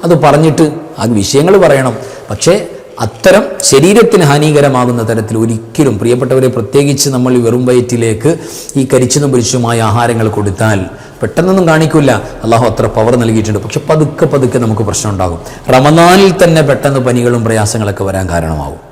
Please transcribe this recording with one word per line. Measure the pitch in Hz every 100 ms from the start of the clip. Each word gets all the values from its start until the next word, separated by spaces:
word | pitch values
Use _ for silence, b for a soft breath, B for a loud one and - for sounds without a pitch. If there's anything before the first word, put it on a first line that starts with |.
അത് | - 160
പറഞ്ഞിട്ട് | 147 147 160 147 156 - - -
ആ | 113 110
വിഷയങ്ങൾ | 95 135 165 196
പറയണം. | 170 139 131 110 B B -
പക്ഷേ | 104 - 196 - - - -
അത്തരം | 107 - 190 190 254 - -
ശരീരത്തിന് | 135 170 208 208 202 151
ഹാനികരമാകുന്ന | 143 151 147 143 127 123 120 110
തരത്തിൽ | 113 107 110
ഒരിക്കലും, | 113 113 - - 139 107
പ്രിയപ്പെട്ടവരെ, | 113 123 127 131 127 113
പ്രത്യേകിച്ച് | 107 139 143 139 143
നമ്മൾ | 127 123 123
ഈ | 117
വെറും | 123 127
വയറ്റിലേക്ക് | 123 117 117 113 107 131 165 B B B 135
ഈ | 131
കരിച്ചതും | 127 123 151 143
പൊരിച്ചതുമായ | 127 113 127 117 117 110
ആഹാരങ്ങൾ | 110 120 113 110 104
കൊടുത്താൽ | 101 95 110 101 90 B B -
പെട്ടെന്നൊന്നും | 107 - 180 190 170
കാണിക്കില്ല, | 160 160 160 139 110 B B
അള്ളാഹു | 110 113 120
അത്ര | 107 113
പവർ | 110 113 123
നൽകിയിട്ടുണ്ട്. | 113 110 104 101
പക്ഷെ | 110 143 -
പതുക്കെ | 156 147 - 151
പതുക്കെ | 139 123 123
നമുക്ക് | 117 107 101
പ്രശ്നം | 95 107
ഉണ്ടാകും. | 98 92 85 B B -
റമദാനിൽ | 131 143 160 170 185 196 165
തന്നെ | 175 160 143
പെട്ടെന്ന് | 131 143 135 123
പനികളും | 123 120 120 110
പ്രയാസങ്ങളൊക്കെ | 110 104 113 104 98 98
വരാൻ | 95 95
കാരണമാവും | 85 80 78 69 - -